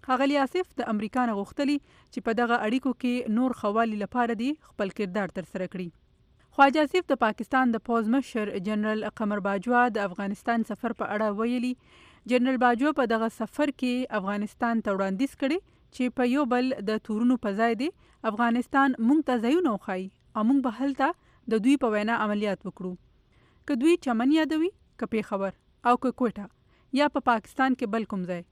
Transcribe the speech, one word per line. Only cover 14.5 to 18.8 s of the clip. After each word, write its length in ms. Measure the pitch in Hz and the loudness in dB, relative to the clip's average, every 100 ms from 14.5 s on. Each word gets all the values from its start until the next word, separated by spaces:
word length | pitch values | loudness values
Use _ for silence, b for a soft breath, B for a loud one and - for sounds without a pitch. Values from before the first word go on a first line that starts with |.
| - 240 226 214 | -4 0 0 0
ته 120 | 196 | 0
وړاندیز 380 | 196 190 269 - | 0 0 -2 -2
کړي 180 | 269 339 _ b b - | -2 -2 _ b b -4
چې 200 | 247 - | -4 0
په 100 | 247 269 | 0 2
یو 120 | 277 | 2
بل 180 | 247 254 - 196 | 0 0 -2 -4
د 100 | 220 - | -4 -4
تورونو 320 | 214 240 254 208 | 0 2 2 0
په 80 | 196 | 0
ځای 220 | 233 226 | 0 0
دې 500 | 294 - _ _ 226 | -4 -6 _ _ -4
افغانستان 640 | 220 240 233 - 277 | 0 0 0 0 2